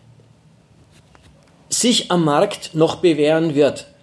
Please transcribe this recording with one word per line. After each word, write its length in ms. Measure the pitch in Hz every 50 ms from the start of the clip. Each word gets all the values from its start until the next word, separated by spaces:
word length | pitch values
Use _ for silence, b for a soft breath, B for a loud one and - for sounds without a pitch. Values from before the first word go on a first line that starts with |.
| _ - - - _ _ _ _ _ _ _ _ _ _ _ _ _ _ _ - _ _ - - _ - - _ _ _ _ _ _ -
sich 440 | - - - 247 226 - - -
am 120 | 180 175 160
Markt 520 | 151 143 151 196 202 - - - - -
noch 200 | 156 160 160 -
bewähren 600 | - - 175 156 147 147 147 160 160 165 165 139
wird. 320 | 143 147 131 143 - - - _ _